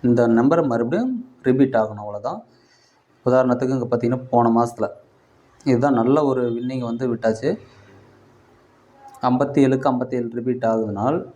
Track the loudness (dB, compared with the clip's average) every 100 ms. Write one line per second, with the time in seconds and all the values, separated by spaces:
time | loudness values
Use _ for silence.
0 | 2 2 4 4 4 2 2 0 -2 -2
1 | -2 -6 -10 _ -2 2 2 2 -2 -6
2 | -12 -10 -8 -10 -14 _ _ _ _ _
3 | _ _ 2 4 4 0 0 -2 -2 -2
4 | 0 -2 0 2 4 2 0 -2 -6 -6
5 | _ _ _ _ _ _ 0 2 2 2
6 | 4 4 2 0 -2 -4 -6 -6 -6 -4
7 | -4 -2 -2 -2 -4 -6 -10 -20 -20 -20
8 | -20 _ _ _ _ _ _ _ _ _
9 | -20 -6 -2 0 0 2 2 2 0 -2
10 | -4 -6 -6 -6 -6 -2 0 -2 -2 -4
11 | -2 -2 -6